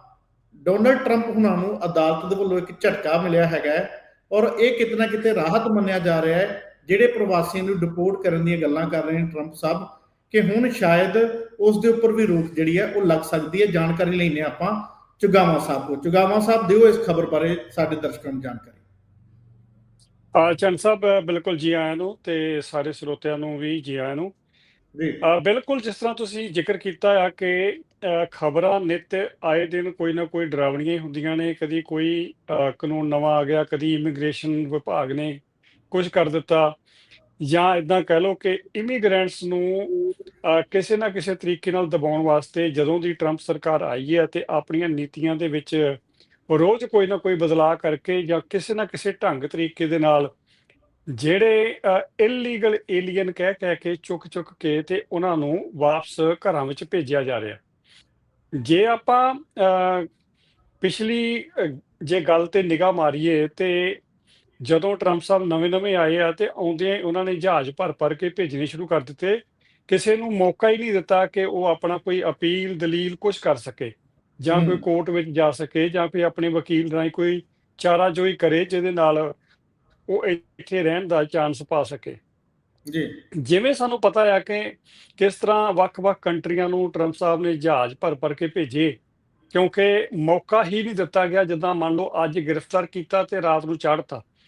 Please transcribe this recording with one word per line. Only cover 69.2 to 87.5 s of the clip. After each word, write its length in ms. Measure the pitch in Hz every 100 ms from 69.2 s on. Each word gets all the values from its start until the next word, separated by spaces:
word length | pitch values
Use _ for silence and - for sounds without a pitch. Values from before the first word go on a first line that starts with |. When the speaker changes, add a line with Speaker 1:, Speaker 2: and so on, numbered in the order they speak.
| 185 226 - _ _ _ -
Speaker 2:
ਕਿਸੇ 280 | 190 214 220
ਨੂੰ 200 | 226 202
ਮੌਕਾ 340 | 185 - 220
ਹੀ 60 | 220
ਨਹੀਂ 160 | 226
ਦਿੱਤਾ 340 | 196 160 185 185
ਕਿ 180 | 190
ਉਹ 200 | 190 190
ਆਪਣਾ 340 | 180 160 170 175
ਕੋਈ 240 | - 185
ਅਪੀਲ, 560 | 170 147 170 180 190 170
ਦਲੀਲ 380 | 165 170 180 175
ਕੁਛ 220 | 208 -
ਕਰ 180 | 175 131
ਸਕੇ 360 | 131 - 120 - _ _ _ -
ਜਾਂ 180 | 143 175
ਕੋਈ 100 | 170
Speaker 1:
ਹੂੰ। 100 | 180
Speaker 2:
ਕੋਰਟ 320 | 180 170 170
ਵਿੱਚ 180 | 175 160
ਜਾ 220 | 151 156
ਸਕੇ 380 | 139 151 160 170
ਜਾਂ 200 | 175 170
ਕੋਈ 140 | 180
ਆਪਣੇ 260 | 170 170 165
ਵਕੀਲ 440 | 165 156 165 165
ਰਾਹੀਂ 180 | 160 160
ਕੋਈ 320 | 160 175 180 - _ _ -
ਚਾਰਾਜੋਈ 540 | 175 175 185 170 185
ਕਰੇ 320 | 175 165 160
ਜਿਹਦੇ 260 | 180 180 180
ਨਾਲ 440 | 175 160 151 156 - _ _ _ _ _ _ -
ਉਹ 180 | 196 190
ਇੱਥੇ 560 | 170 _ - - 185
ਰਹਿਣ 260 | 160 170 190
ਦਾ 160 | 165
ਚਾਂਸ 380 | 151 165 151 135
ਪਾ 200 | 147 156
ਸਕੇ। 340 | 127 139 139 127 _ _ _ _ _ _ 147
Speaker 1:
ਜੀ। 160 | 160 135 - _ 165
Speaker 2:
ਜਿਵੇਂ 360 | 123 180 254
ਸਾਨੂੰ 260 | 269 240 240
ਪਤਾ 200 | 202 214
ਆ 180 | 214 196
ਕਿ 360 | 202 208 214 - _ _ _ -
ਕਿਸ 180 | 196
ਤਰ੍ਹਾਂ 380 | 190 214 214 214
ਵੱਖ-ਵੱਖ 460 | 180 185 - 190 190
ਕੰਟਰੀਆਂ 460 | 180 170 165 175 180
ਨੂੰ 240 | 180 180
ਟਰੰਪ 220 | 165 165
ਸਾਹਿਬ 260 | 160 175 165
ਨੇ 160 | 175